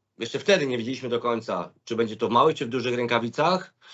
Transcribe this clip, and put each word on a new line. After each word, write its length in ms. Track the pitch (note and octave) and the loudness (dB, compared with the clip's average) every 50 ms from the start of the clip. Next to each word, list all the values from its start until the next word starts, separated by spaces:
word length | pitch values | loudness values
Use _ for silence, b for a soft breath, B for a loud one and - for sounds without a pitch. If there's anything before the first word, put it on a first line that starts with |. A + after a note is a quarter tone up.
| _ _ _ - | _ _ _ -10
jeszcze 200 | A2+ A#2 - C3+ | -8 -6 -6 -4
wtedy 280 | - - G3+ F3+ D3 | 2 4 4 4 4
nie 120 | C3+ B2 A#2 | 0 -2 -4
wiedzieliśmy 300 | A2 A#2 C3 A#2+ B2+ B2 | -4 -4 -6 -6 -4 -4
do 120 | A#2+ A#2 | -4 -2
końca, 520 | A#2+ A#2+ A#2 A2+ A2 - G2+ F2+ E2+ E2 _ _ - | 0 -2 -2 -2 -2 -4 -4 -4 -4 -6 _ _ -10
czy 120 | - A#2 | -6 -2
będzie 200 | A2 A#2 G#2+ G#2+ | -2 0 -2 -2
to 120 | G#2 A#2+ G#2 | -2 0 2
w 20 | |
małych, 260 | A2 A#2+ C#3 D#3+ - | 4 6 6 4 4
czy 100 | - C#3+ | 0 -4
w 20 | A#2 | -4
dużych 280 | A#2+ C3 A#2 B2+ A#2+ | -4 -2 -2 -2 -2
rękawicach. 760 | A#2+ A#2+ A#2+ B2 A#2 A2+ A#2 - - D3 E3 F#3 F3+ F3+ - _ b b b | -2 0 0 0 0 0 -2 -2 0 2 2 2 0 -2 -6 _ b b b